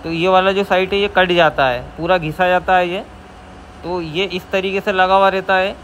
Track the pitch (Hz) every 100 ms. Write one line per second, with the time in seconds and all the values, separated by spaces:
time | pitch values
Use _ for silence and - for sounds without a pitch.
0 | 165 165 175 185 190 196 196 185 185 202
1 | 202 196 185 175 160 147 135 123 131 -
2 | 165 185 156 151 180 180 175 185 180 180
3 | 240 - - - - - - - 160 180
4 | 165 151 196 180 - 196 190 190 202 190
5 | 185 190 196 190 185 190 190 220